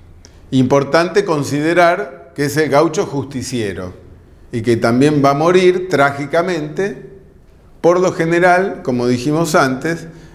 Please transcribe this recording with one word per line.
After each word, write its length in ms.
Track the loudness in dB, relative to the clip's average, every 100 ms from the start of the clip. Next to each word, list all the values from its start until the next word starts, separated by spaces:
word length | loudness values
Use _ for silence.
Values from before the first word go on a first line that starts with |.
| -20 -20 -20 -20 -4
Importante 760 | 0 2 2 2 0 2 0 0
considerar 1040 | -4 -4 -4 0 2 2 2 -6 -12 -18 -6
que 100 | -4
es 100 | -2
el 120 | 0
gaucho 360 | 2 2 0 -4
justiciero 880 | -6 -8 -10 -8 -6 -6 -6 -12 -14 -20 -20 -20 -20 -10
y 100 | -6
que 160 | 0 0
también 440 | 2 2 2 4 2
va 60 |
a 20 |
morir 560 | 2 2 4 4 2 -2
trágicamente. 1200 | 0 0 0 -4 -2 -2 -4 -6 -6 -6 -8 -18 -20 -20 -20 -20 -20 -20 -2
Por 180 | 2 2
lo 140 | 0
general, 680 | 0 0 2 4 4 0 -4
como 240 | -4 -2 0
dijimos 480 | 0 -2 -2 0 2
antes, 520 | 2 -2 -4 -6 -10 -20 -20